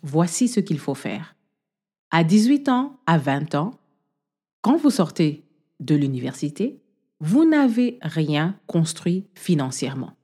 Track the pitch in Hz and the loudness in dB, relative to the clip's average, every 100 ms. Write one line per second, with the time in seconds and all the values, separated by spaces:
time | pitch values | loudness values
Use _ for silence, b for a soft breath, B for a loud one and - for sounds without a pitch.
0 | 156 147 175 - 247 240 196 147 - 135 | -4 0 0 0 -2 0 -2 -4 -4 -8
1 | - - 165 _ _ _ _ _ _ _ | -8 -10 -12 _ _ _ _ _ _ _
2 | _ 165 165 208 220 285 277 254 277 - | _ 0 4 4 4 2 2 -2 -2 -6
3 | - 165 143 139 147 143 175 - _ _ | 0 0 2 -2 -2 -4 -4 -8 _ _
4 | _ _ _ _ _ _ - 302 294 - | _ _ _ _ _ _ 0 2 2 2
5 | 165 - 160 151 _ _ _ _ 131 151 | -2 0 -2 -2 _ _ _ _ 0 0
6 | 139 127 127 131 147 - 214 - _ _ | 2 -2 -8 -8 -8 -4 -6 -6 _ _
7 | _ _ 156 226 320 302 269 220 247 240 | _ _ 0 4 4 4 4 2 0 -2
8 | 156 160 151 147 160 196 - 175 160 - | -6 -2 0 0 0 -4 -4 0 0 -2
9 | - 180 196 - - 165 131 131 127 131 | -2 -4 -4 -16 -2 0 0 -4 -8 -8
10 | 127 _ | -10 _